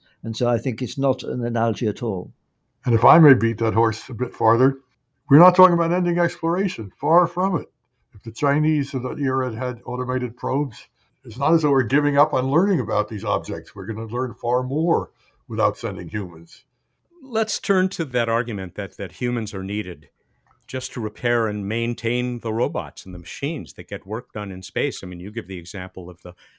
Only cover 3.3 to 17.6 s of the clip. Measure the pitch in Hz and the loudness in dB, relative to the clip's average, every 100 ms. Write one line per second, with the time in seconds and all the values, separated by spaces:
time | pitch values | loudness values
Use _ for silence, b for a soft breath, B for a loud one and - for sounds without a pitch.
3.3 | 120 113 110 113 101 113 110 - 113 123 | 8 4 0 0 4 2 0 -8 -8 -8
4.3 | - 113 117 131 135 - _ _ _ - | 0 4 6 4 2 -8 _ _ _ 4
5.3 | 139 180 180 185 170 165 180 175 170 170 | 8 8 8 6 6 2 0 0 2 0
6.3 | - 165 175 196 - 101 - 147 170 175 | 0 -2 0 -2 -4 -10 -6 2 4 4
7.3 | - 190 180 - _ _ _ _ 104 - | 0 -2 -2 -4 _ _ _ _ -16 -14
8.3 | 107 143 143 156 151 135 131 123 - 135 | -2 0 2 2 2 0 -4 -6 -4 -2
9.3 | 131 127 110 127 117 - 123 123 127 123 | 0 -2 -4 -6 -8 -8 -6 -4 -4 -4
10.3 | 110 123 135 147 113 - _ _ _ - | -6 -4 -2 -2 -8 -20 _ _ _ -16
11.3 | 107 143 165 151 135 113 139 147 143 147 | -4 2 2 4 2 2 2 2 4 4
12.3 | 131 131 147 202 175 101 107 107 107 104 | 2 0 2 2 0 0 -2 -2 -4 -4
13.3 | 101 85 87 82 - 95 110 113 120 127 | -4 -4 -8 -10 -12 -8 -8 -6 -4 -6
14.3 | 104 120 127 127 143 165 127 92 _ _ | -4 -2 0 0 -2 2 0 -2 _ _
15.3 | _ - 110 104 104 110 95 87 104 92 | _ -8 0 0 0 -6 -6 -6 -6 -6
16.3 | 82 85 - _ _ _ _ _ 339 277 | -10 -20 -20 _ _ _ _ _ _ -8
17.3 | 226 214 - | -4 -4 -4